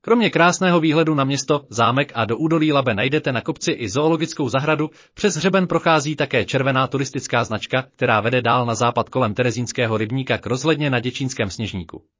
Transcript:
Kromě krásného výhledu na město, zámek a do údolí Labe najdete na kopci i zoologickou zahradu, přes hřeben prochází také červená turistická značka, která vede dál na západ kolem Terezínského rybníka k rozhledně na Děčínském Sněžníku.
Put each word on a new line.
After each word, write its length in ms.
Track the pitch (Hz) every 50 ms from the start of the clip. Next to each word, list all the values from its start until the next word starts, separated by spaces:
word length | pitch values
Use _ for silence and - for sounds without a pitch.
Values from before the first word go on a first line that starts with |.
Kromě 280 | - - 226 240 220 165
krásného 500 | - 160 165 180 175 147 185 180 175 170
výhledu 360 | 156 160 147 160 165 156 156
na 80 | 143 135
město, 420 | 135 139 135 - - 151 143 143 _
zámek 420 | 107 104 117 113 120 135 143 - -
a 100 | 120 113
do 120 | 104 117
údolí 340 | 110 156 160 165 165 156 156
Labe 220 | 143 139 131 127 107
najdete 380 | 98 123 135 147 156 - 147
na 100 | 127 110
kopci 300 | - - - - - -
i 180 | 151 - 117 98
zoologickou 600 | 98 135 151 151 165 156 165 160 - - 143 120
zahradu, 400 | 113 135 143 156 156 143 151 151 - - - _ _
přes 220 | - - 208 180
hřeben 320 | 156 160 190 190 190 185
prochází 480 | 175 - 165 - 170 165 156 135 151 151
také 300 | - 147 - - 120 104
červená 420 | - - 131 131 139 131 131 135
turistická 560 | 131 - 135 139 131 - 139 - - - 120 113
značka, 380 | 110 113 104 - - - 131
která 400 | 131 _ _ _ 127 123 113 107
vede 200 | 101 117 127 127
dál 240 | 113 113 123 127 120
na 100 | 120 113
západ 340 | 104 123 123 - 120 113 -
kolem 240 | - 131 127 107 101
Terezínského 640 | - 123 123 113 120 120 - - - 123 110 110
rybníka 400 | 107 110 107 127 135 131 131 120
k 80 | 104 -
rozhledně 440 | 101 120 131 135 165 156 147 151 143
na 100 | 131 120
Děčínském 500 | 113 123 - - 135 127 - - 113 95
Sněžníku. 560 | - - 117 92 - 95 82 - - 80 _ _ _